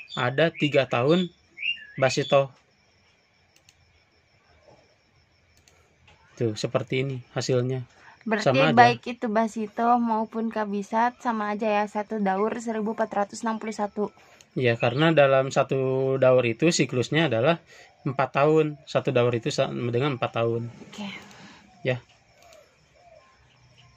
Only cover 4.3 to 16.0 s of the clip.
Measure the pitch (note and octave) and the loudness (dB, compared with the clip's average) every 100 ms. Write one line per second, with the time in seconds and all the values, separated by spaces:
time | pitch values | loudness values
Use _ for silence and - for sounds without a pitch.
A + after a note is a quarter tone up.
4.3 | _ _ _ _ - _ _ _ _ _ | _ _ _ _ -20 _ _ _ _ _
5.3 | _ _ _ _ _ _ _ _ _ _ | _ _ _ _ _ _ _ _ _ _
6.3 | - A#2 G#2 B2 B2+ A#2+ C3 C3+ B2+ - | -4 -4 -4 -4 -4 -2 -4 -4 -8 -10
7.3 | C3+ - B2+ B2+ C3 B2 _ - - A3 | -6 -2 0 0 -4 -8 _ -20 -14 -6
8.3 | G#3 - C4 C4 A#3 A#3+ A#3+ A#3+ A#3+ A#3+ | -2 2 2 4 6 6 4 -6 -6 -4
9.3 | G#3+ A3+ A3+ G#3 - A#3 A#3+ A#3 A3 A3 | -2 -2 -4 -8 -2 2 2 2 -2 -4
10.3 | A3+ A3+ A3 G#3 G3+ G3 A3+ A#3+ B3 B3 | -6 -6 -4 -4 -6 -4 -2 -2 -2 -6
11.3 | A3 G#3 G#3 A3 G#3 G#3 G#3 G3+ A3 G3 | -4 -4 -4 0 0 -2 -4 -6 -2 -2
12.3 | F#3+ G#3+ A#3+ A3+ A3 G#3+ A3+ A3 G3+ G3+ | 0 -2 -4 -6 -4 -4 -4 -4 -2 -4
13.3 | G#3+ A3+ A3 A3 G#3+ G#3 - G#3 - _ | -4 -6 -6 -8 -6 -6 -4 -6 -8 _
14.3 | - _ D#3 B2 A#2 B2 C3 E3 D3+ C#3 | -20 _ -2 0 2 0 2 4 6 6
15.3 | C3+ C3+ C#3+ C3+ C3+ C3 C3 | 4 2 0 0 0 0 0